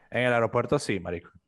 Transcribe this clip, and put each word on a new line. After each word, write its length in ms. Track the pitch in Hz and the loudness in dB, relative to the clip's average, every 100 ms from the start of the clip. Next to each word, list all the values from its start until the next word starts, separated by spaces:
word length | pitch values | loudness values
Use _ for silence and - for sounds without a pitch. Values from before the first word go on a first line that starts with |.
| - | -8
En 120 | 113 | -2
el 100 | 123 | 2
aeropuerto 460 | 120 113 120 120 - | 2 2 0 0 0
sí, 220 | - 101 | 0 -4
marico. 300 | 87 87 - - | -4 -10 -10 -20